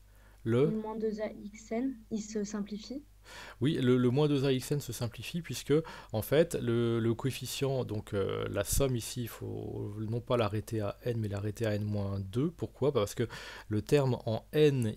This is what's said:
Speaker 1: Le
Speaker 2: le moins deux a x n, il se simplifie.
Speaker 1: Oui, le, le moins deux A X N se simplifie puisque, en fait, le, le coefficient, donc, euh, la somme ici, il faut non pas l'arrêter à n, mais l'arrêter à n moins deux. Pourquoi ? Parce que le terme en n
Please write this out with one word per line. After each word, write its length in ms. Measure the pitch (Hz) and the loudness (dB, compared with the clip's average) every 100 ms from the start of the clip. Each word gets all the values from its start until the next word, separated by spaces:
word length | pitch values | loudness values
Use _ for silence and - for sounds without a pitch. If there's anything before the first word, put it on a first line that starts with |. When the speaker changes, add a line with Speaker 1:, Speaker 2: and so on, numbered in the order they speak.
| - - - - | -20 -20 -20 -6
Speaker 1:
Le 220 | 110 120 156 | 2 4 4
Speaker 2:
le 40 | |
moins 260 | 220 214 226 | 2 -4 -4
deux 240 | 214 208 | -4 -2
a 100 | 208 | -6
x 400 | - 208 - - | -6 -14 -14 -6
n, 240 | 226 269 - - | -2 -2 -4 -6
il 120 | 220 | -6
se 220 | - 214 | -4 -4
simplifie. 580 | 202 208 202 208 - 277 - - - - - - | -4 -6 -6 -8 -10 -12 -12 -20 -20 -16 -14 -2
Speaker 1:
Oui, 140 | 135 | 0
le, 220 | 160 123 127 | 2 4 6
le 140 | 123 | 6
moins 180 | 135 151 | 4 4
deux 160 | 143 | 4
A 80 | 139 | 4
X 200 | 131 - | 2 0
N 80 | 147 | -4
se 120 | - | -4
simplifie 500 | - 113 - - 170 | -4 -6 -6 -6 -6
puisque, 320 | - - - 151 160 - - | -6 -6 2 2 2 -14 -4
en 100 | 107 | -4
fait, 320 | - 143 170 | 2 4 4
le, 440 | - 120 117 117 117 | 2 2 2 2 2
le 160 | 113 | 2
coefficient, 720 | 113 135 - 127 - 135 131 | 2 -2 -4 -8 -2 0 0
donc, 300 | 107 107 - | -2 -4 -2
euh, 320 | 101 95 107 107 | -2 0 -2 -2
la 160 | 98 | -2
somme 320 | - - 139 120 | 2 2 4 0
ici, 260 | - 123 | -4 -6
il 60 | 113 | -6
faut 640 | - 107 104 107 113 107 104 | -8 -8 -6 -6 -6 -6 -6
non 220 | 110 117 | -4 -4
pas 160 | - 123 | 0 2
l'arrêter 440 | 104 107 - 113 | 2 0 -2 -2
à 180 | 101 - | -2 -4
n, 160 | 123 117 | -4 -2
mais 100 | 107 | -2
l'arrêter 380 | 101 107 101 110 | -2 -4 -2 0
à 80 | |
n 100 | 104 | 0
moins 360 | 104 104 98 98 | 0 -2 -2 -4
deux. 300 | 95 120 170 | -2 0 -2
Pourquoi ? 420 | - 110 - 139 | -2 -8 0 2
Parce 220 | 123 101 | 2 0
que 140 | - 113 - - - - | 0 -4 -4 -14 -14 -2
le 140 | 107 | -2
terme 360 | - 147 135 117 117 | 4 4 4 0 0
en 180 | 110 - | -4 0
n 420 | 151 151 135 107 | 4 6 6 0